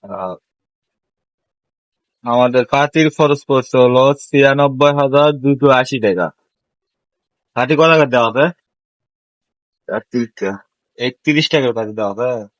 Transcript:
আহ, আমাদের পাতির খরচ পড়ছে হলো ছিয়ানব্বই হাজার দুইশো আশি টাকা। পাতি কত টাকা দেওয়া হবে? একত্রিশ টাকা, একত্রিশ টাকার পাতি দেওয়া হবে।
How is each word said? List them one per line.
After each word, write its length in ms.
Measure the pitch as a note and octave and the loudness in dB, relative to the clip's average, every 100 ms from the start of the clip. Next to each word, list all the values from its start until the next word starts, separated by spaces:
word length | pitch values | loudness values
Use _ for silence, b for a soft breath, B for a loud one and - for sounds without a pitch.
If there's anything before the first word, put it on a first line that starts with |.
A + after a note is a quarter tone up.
আহ, 320 | G2 G2 F#2 F2+ _ _ _ _ _ _ _ _ _ _ _ _ _ _ _ _ _ _ | -14 -10 -10 -12 _ _ _ _ _ _ _ _ _ _ _ _ _ _ _ _ _ _
আমাদের 380 | A#2+ A#2+ B2 B2+ A#2+ | -4 0 2 0 0
পাতির 360 | C#3 C#3+ D#3+ D#3 - | 0 0 0 -2 0
খরচ 240 | D3+ C#3+ - | 0 0 -2
পড়ছে 280 | C3+ B2 C3 | -2 0 2
হলো 200 | B2 B2+ C3+ C#3+ | 2 4 2 0
ছিয়ানব্বই 680 | - C#3+ C#3 C#3 C#3+ C3 C#3+ C#3+ | -4 0 2 2 0 2 0 2
হাজার 280 | C#3 C#3 D3+ D3 | 0 2 2 0
দুইশো 260 | C3 C#3 C#3 C3 | -2 0 2 2
আশি 160 | B2+ C3+ G#2+ | 0 -2 -2
টাকা। 200 | F2+ E2+ - _ _ _ _ _ _ _ _ _ _ _ - | -2 -4 -8 _ _ _ _ _ _ _ _ _ _ _ -6
পাতি 180 | B2+ D3 | -2 2
কত 100 | D#3+ | 4
টাকা 140 | D#3+ C#3+ | 4 2
দেওয়া 160 | B2 A#2 | 2 0
হবে? 160 | A2+ D#3 F3 _ _ _ _ _ _ _ _ _ _ _ _ - | 2 0 -2 _ _ _ _ _ _ _ _ _ _ _ _ -10
একত্রিশ 400 | G#2+ - B2 A#2 - | -10 -6 -6 -6 -6
টাকা, 160 | G2 F#2+ _ _ _ - | -8 -8 _ _ _ -8
একত্রিশ 480 | A#2+ B2 - D3+ D#3 | -8 -6 -2 -2 0
টাকার 200 | D#3 C3 | -2 -2
পাতি 180 | A2+ G#2+ G#2+ | -4 -8 -6
দেওয়া 140 | G#2 | -8
হবে। 180 | G2+ B2 B2 G#2 _ | -4 -6 -6 -12 _